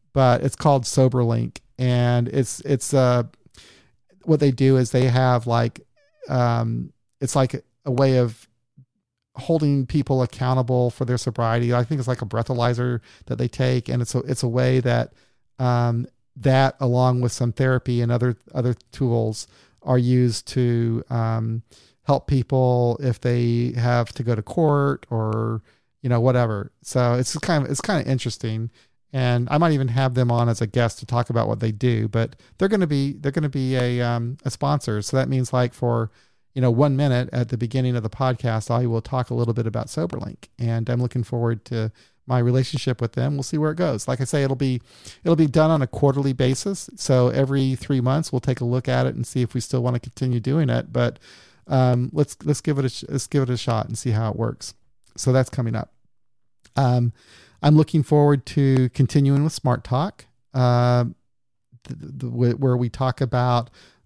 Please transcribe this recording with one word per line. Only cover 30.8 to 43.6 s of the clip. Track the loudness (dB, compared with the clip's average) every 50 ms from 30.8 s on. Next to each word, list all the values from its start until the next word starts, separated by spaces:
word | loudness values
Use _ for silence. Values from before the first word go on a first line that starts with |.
| 0 0 -2 -6
to | -8
talk | -4 -2 -2 -2 0
about | 0 -2 0
what | 0 -2 -2
they | -2 -4
do. | -2 0 0 0 0 0 -2
But | -2 -2 -2 -2 -2 -6 -14 -20 -14 _
they're | -2 0
gonna | 0 2 2 0
be, | 0 0 0 0 -2 -4
they're | -4 -4 -4
gonna | -2 -2 -2
be | -2 -2 -2 -2 0 0
a, | 0 0 0 0 0
um, | 0 0 0 -2 -2 -4 -6 -6 -6
a | -6
sponsor. | -6 -2 -2 0 0 0 -2 -2 -4 -4
So | -4 -2 -2
that | 0 0 0
means, | 0 -2 -2 0 0
like, | 0 0 0 -2
for, | -4 -2 0 0 0 -2 -4 _ _ _ _ _ _ _ _ -4
you | 0
know, | 2 2
one | 4 4 2 2 2
minute | 2 2 2 2 0 -2 -2
at | -2 -4 -4 -2
the | -4
beginning | -4 -4 -4 -2 -2 -2 0 -2
of | -2 -4
the | -6
podcast, | -6 -2 -2 -2 -2 -2 -2 -2 -2 -2 -2 -2
I | -2 0 0
will | 0 -2 -4
talk | -4 -4 -4 -4 -4 -2
a | -2
little | -2 -2 -2 0
bit | -2 -2
about | -4 -4 -6 -8
SoberLink, | -6 -6 -6 -4 -4 -6 -8 -10 -10 -12 -14 -20 -20 _ -6
and | -4 -2 -2 -2 -2 -2
I'm | -2 -2
looking | -2 -2 -2 -4 -4
forward | -4 -4 -2 -2 -2 -2 -4 -6
to | -8 -6 -4 -4 -4 -6 _ _ _ _ _ -6
my | -2 0 2
relationship | 2 2 2 2 0 0 -4 -4 -2 -2 -4 -2
with | -4 -4 -2
them. | -2 -2 -2 -2
We'll | -4 -4
see | -4 -2
where | -2